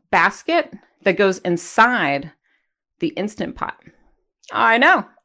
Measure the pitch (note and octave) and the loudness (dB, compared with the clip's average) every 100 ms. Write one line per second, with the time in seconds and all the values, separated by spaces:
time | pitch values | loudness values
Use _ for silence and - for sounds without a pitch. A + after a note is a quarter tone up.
0 | _ F#3 F3 - - E4 D4+ - _ _ | _ 0 0 -2 -2 -2 -2 -10 _ _
1 | - F3+ G3 F#3 - E3+ - - A3+ B3 | -2 2 0 0 -4 -4 -2 2 2 2
2 | D#3 C#3 D#3 - _ _ _ _ _ _ | -2 -2 -6 -18 _ _ _ _ _ _
3 | E3 - G3+ - G3 - - - _ _ | -6 -4 -8 -6 -10 -8 -10 -10 _ _
4 | _ _ _ _ - - A3+ A3+ D4 G#3+ | _ _ _ _ -10 -2 2 4 4 2
5 | - _ | 0 _